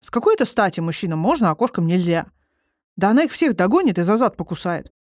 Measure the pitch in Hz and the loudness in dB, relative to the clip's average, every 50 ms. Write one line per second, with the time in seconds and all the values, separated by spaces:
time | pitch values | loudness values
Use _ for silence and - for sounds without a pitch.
0 | - - - 233 233 415 440 427 269 - - - 214 190 165 - 165 165 160 - | -12 -4 -4 -2 2 2 2 2 0 -2 0 0 0 0 0 -4 -6 -6 -6 -6
1 | - 180 170 160 160 202 311 311 233 180 156 160 233 - - - 170 160 175 185 | -6 -4 -4 -2 0 0 0 2 2 0 0 0 -2 -4 -2 -2 -2 0 0 0
2 | 180 170 170 165 - - _ _ _ _ _ _ _ _ _ _ _ _ _ - | 0 0 0 -2 -2 -6 _ _ _ _ _ _ _ _ _ _ _ _ _ -2
3 | 196 196 214 262 330 320 - - - 311 233 165 180 185 220 349 392 262 185 175 | 0 2 4 4 2 2 0 0 0 0 2 2 0 2 2 2 2 2 0 0
4 | 175 170 208 226 254 226 - - 170 - 180 - - 185 175 156 - - _ _ | 0 0 2 2 2 0 -2 -4 -10 -10 -8 -8 -6 -6 -6 -6 -8 -12 _ _